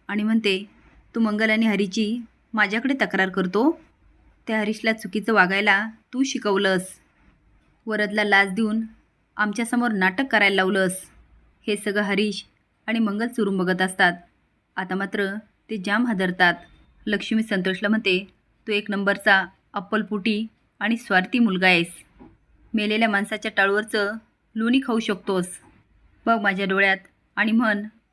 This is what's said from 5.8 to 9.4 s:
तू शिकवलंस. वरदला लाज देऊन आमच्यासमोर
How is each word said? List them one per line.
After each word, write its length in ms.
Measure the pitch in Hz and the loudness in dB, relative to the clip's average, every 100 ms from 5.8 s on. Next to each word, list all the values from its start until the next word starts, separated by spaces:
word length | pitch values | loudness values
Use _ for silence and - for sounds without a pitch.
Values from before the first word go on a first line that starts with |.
| 220 - _ | 0 -10 _
तू 100 | 247 | -4
शिकवलंस. 640 | 269 233 208 190 196 185 185 - _ _ _ _ _ _ _ _ 226 | -2 -2 0 2 2 0 -2 -14 _ _ _ _ _ _ _ _ -6
वरदला 380 | 214 208 208 | -2 -2 0
लाज 300 | 208 196 196 | 2 4 4
देऊन 280 | 190 214 220 226 - _ _ _ | 2 0 0 -4 -12 _ _ _
आमच्यासमोर 540 | - | -4